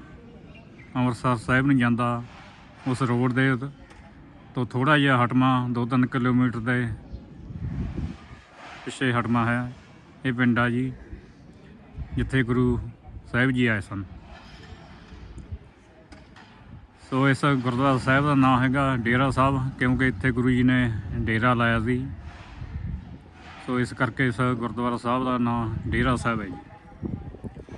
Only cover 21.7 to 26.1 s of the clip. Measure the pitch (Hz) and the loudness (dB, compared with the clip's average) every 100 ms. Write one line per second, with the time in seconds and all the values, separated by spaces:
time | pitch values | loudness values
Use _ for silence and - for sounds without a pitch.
21.7 | 113 110 127 135 - - - - - - | 2 0 -2 -4 -10 -14 -18 -18 -16 -12
22.7 | - - - - - - - - - - | -10 -8 -8 -10 -18 -20 -20 -20 -14 -4
23.7 | 123 120 110 127 107 131 107 123 123 117 | -2 -2 -2 -4 0 -2 0 0 0 -4
24.7 | 107 123 120 120 123 127 123 120 117 113 | -4 -2 -2 -2 0 0 0 0 0 -2
25.7 | 110 - 113 123 | -4 -2 0 2